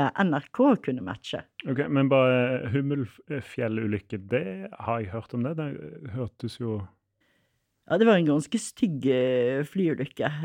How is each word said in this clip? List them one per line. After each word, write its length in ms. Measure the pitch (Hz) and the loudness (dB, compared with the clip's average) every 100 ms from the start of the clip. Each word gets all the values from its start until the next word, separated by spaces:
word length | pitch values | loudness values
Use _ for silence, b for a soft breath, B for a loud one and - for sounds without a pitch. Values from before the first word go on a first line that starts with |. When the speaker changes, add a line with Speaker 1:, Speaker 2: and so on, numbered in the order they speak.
| 139 - | 4 2
Speaker 1:
N 160 | 190 | 0
R 140 | 147 - | 0 -2
K 220 | - 277 214 | 2 4 4
kunne 280 | - 127 | 0 -6
matche. 400 | 92 110 - 85 - - - | -6 -10 -8 -10 -10 -12 -4
Speaker 2:
Ok, 160 | 135 151 | -2 0
men 200 | 143 139 | 2 4
bare, 560 | 135 127 127 123 127 | 6 6 4 2 0
eh, 40 | 113 | -2
Hummelfjell-ulykke, 1500 | 131 139 143 120 - - 143 - - 117 110 110 104 - 104 98 | -2 0 -2 -4 -8 -10 -10 -8 -4 -2 -2 -2 -2 -4 -10 -4
det 420 | 127 92 95 95 - | -4 -2 -8 -12 -10
har 180 | 113 117 | -4 -4
jeg 120 | 101 | -4
hørt 220 | 113 - | -8 -8
om 80 | 120 123 | -4 -4
det. 100 | 160 | -4
Det 540 | 147 - - 165 143 117 | -6 -8 -12 -14 -10 -8
hørtes 420 | 113 - 117 - | -8 -8 -10 -6
jo 220 | 117 107 92 _ _ _ _ _ _ _ _ _ - | -6 -6 -8 _ _ _ _ _ _ _ _ _ -2
Speaker 1:
Ja, 100 | 175 | 4
det 80 | 226 | 6
var 80 | 190 | 6
en 80 | 160 | 4
ganske 320 | 147 - 226 | 2 0 -4
stygg, 460 | - - 202 143 135 | -6 -2 -2 0 2
eh, 560 | 127 127 127 120 135 | 2 2 2 2 0
flyulykke. 640 | 147 190 175 139 143 - - 151 | -2 0 0 0 -4 -4 -4 -4